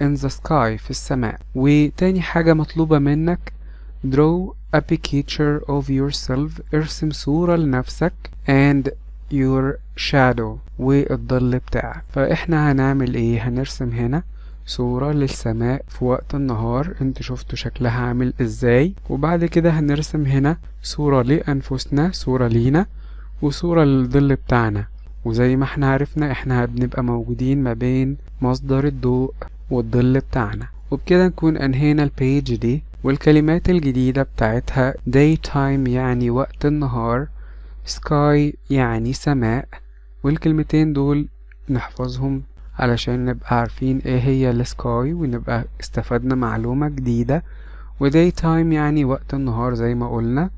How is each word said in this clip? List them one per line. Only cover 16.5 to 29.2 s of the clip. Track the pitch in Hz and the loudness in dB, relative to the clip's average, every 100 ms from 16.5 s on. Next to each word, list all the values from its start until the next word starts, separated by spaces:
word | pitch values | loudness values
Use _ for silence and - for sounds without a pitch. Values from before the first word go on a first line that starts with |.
| 120 117 120 165 - | -2 -2 -2 -4 -4
انت | 135 123 | -4 -4
شفتوا | - 123 - 120 | -8 -8 -8 -8
شكلها | 120 - 123 120 | -8 -2 -2 0
عامل | 123 123 127 - | -2 0 -2 0
ازاي، | 120 113 120 120 170 - - | -4 0 4 4 4 -2 -6
وبعد | 135 151 170 165 | -2 0 0 2
كده | 170 170 | 2 2
هنرسم | 160 147 147 151 156 143 | 2 2 0 0 -2 2
هنا | 135 143 170 - - | 2 2 0 -6 -14
صورة | - - 147 139 | -10 -2 2 4
لأنفسنا، | 120 160 - 139 - 131 - 139 170 | 4 2 2 -2 -2 -6 -2 0 0
صورة | - - 127 120 | 0 -2 0 2
لينا، | 117 123 156 208 - - - - - | 4 4 2 0 -6 -14 -14 -14 -4
وصورة | 147 143 170 170 | -4 -2 2 4
للظل | 147 135 123 139 139 131 | 6 4 4 4 4 2
بتاعنا. | - 123 113 104 104 - - - 120 | 2 2 2 0 -4 -10 -16 -8 -2
وزي | 113 123 131 | 2 4 2
ما | |
احنا | 135 143 135 | 0 0 2
عرفنا، | 135 143 156 147 | 2 0 -2 -2
احنا | 127 135 127 120 | -2 0 0 0
بنبقى | 120 123 135 | -2 -2 -2
موجودين | 123 117 113 120 127 139 | -2 -2 -2 -2 0 2
ما | 127 | 0
بين | 113 123 131 131 143 - - | 0 0 2 0 -4 -10 -4
مصدر | 127 127 139 135 147 | -2 0 0 2 2
الضوء | 135 123 127 | 0 0 0